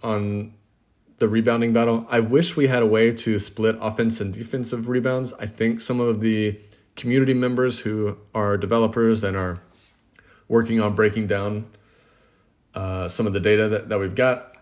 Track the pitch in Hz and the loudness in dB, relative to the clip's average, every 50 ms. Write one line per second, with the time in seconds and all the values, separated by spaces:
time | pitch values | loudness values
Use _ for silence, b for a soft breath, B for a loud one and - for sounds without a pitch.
0 | - 117 107 104 104 104 101 104 104 110 - _ _ _ _ _ _ _ _ _ | -6 -4 -2 -2 -2 -2 -4 -4 -6 -8 -12 _ _ _ _ _ _ _ _ _
1 | _ _ _ - 123 107 107 113 110 120 117 117 117 117 113 113 117 117 117 117 | _ _ _ -2 0 0 2 2 2 2 2 2 2 2 2 2 2 2 0 0
2 | 113 - 123 117 113 110 123 151 170 170 - 160 143 131 127 123 117 110 110 110 | -2 -2 0 0 2 2 2 2 2 0 0 0 0 2 2 2 2 4 4 4
3 | 113 117 117 117 - 117 110 101 101 - - - 110 110 110 - 110 110 107 - | 4 4 2 0 -2 -2 -2 -2 -2 -6 -4 -2 0 0 0 0 -4 -4 -2 -2
4 | 117 113 110 - 104 98 92 107 113 - - 131 120 113 127 117 113 123 123 127 | 0 0 -2 -2 -4 -6 -6 -8 -8 -8 -6 -6 -6 -6 -6 -6 -4 -2 -2 0
5 | 120 131 127 131 131 120 - - - 107 104 - 113 113 117 113 - - 127 123 | 0 0 0 -2 -4 -6 -8 -10 -10 -10 -6 -2 0 0 0 -2 -4 -4 -2 0
6 | 120 120 113 104 110 113 110 107 107 107 101 b b b b b b b _ - | 0 0 0 0 2 0 2 2 0 -2 -2 b b b b b b b _ -8
7 | - 120 123 135 135 131 131 127 123 123 127 123 127 127 120 - - 110 107 107 | -4 0 2 4 4 4 4 2 2 0 2 2 2 0 0 -2 -4 -4 -2 -2
8 | 107 104 101 - - - - 113 104 101 101 101 95 92 117 117 113 110 113 120 | -2 -2 -4 -6 -10 -8 -4 -2 0 0 0 0 0 0 2 2 2 2 2 2
9 | 113 113 113 107 104 98 95 95 92 90 87 87 - b b b b b b b | 2 4 2 2 0 -2 -2 -2 -4 -4 -6 -8 -12 b b b b b b b
10 | _ _ b b b b b b b - 110 117 113 113 113 113 107 104 101 104 | _ _ b b b b b b b 0 2 2 2 2 2 0 2 2 2 2
11 | 107 107 101 113 107 98 101 98 98 104 107 104 110 - b b b b b b | 2 2 2 0 -2 -2 -2 -2 -2 -4 -6 -6 -8 -12 b b b b b b
12 | b b b b b b b b b b b b _ _ - 98 95 95 95 92 | b b b b b b b b b b b b _ _ -12 -8 -8 -6 -6 -6
13 | 92 87 - - 113 104 98 98 87 107 107 107 110 107 107 104 - - 107 98 | -6 -4 -4 -2 -2 0 0 0 2 4 4 4 4 2 0 -2 -2 -2 -2 -2
14 | 98 92 92 120 123 131 123 - - - - - | -2 -2 0 2 2 2 2 0 -4 -12 -20 -20